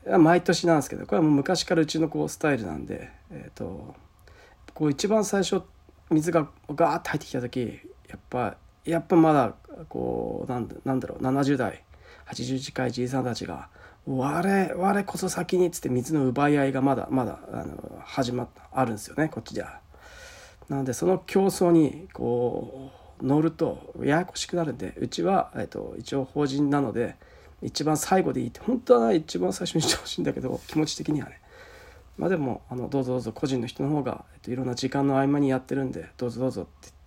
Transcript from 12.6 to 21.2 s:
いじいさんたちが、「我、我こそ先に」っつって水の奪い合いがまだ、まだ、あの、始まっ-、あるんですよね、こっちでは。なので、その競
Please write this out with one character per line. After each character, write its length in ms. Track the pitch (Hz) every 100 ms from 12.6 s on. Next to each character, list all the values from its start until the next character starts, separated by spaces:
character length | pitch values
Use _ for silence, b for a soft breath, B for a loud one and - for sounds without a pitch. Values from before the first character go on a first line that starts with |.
| - - 127
い 40 |
じ 120 | 120
い 40 | 123
さ 140 | 135
ん 20 |
た 120 | 123 113
ち 100 | -
が、 240 | 76 - B B B -
「我、 640 | 131 135 156 185 196 185 175
我 280 | 190 202
こ 140 | 196 185
そ 120 | 185
先 280 | 180 175 180
に」 100 | 180
っ 20 |
つ 80 | -
っ 40 |
て 80 | 139
水 240 | 123 123
の 140 | 156 131
奪 220 | 127 147
い 80 | 147
合 80 | 135
い 60 |
が 100 | 135
ま 140 | 135 123
だ、 120 | -
ま 140 | 131 110
だ、 140 | - -
あ 120 | -
の、 380 | - - - -
始 280 | - - 123
ま 140 | 123 120
っ-、 20 | - -
あ 120 | 131 123
る 60 |
ん 20 |
で 40 | 104
す 80 | -
よ 80 | -
ね、 140 | 156
こ 120 | -
っ 20 |
ち 120 | - 107
で 60 |
は。 180 | - - - B B B B B B B -
な 80 | 139
の 60 |
で、 100 | 131
そ 120 | 117 175
の 140 |
競 260 | 185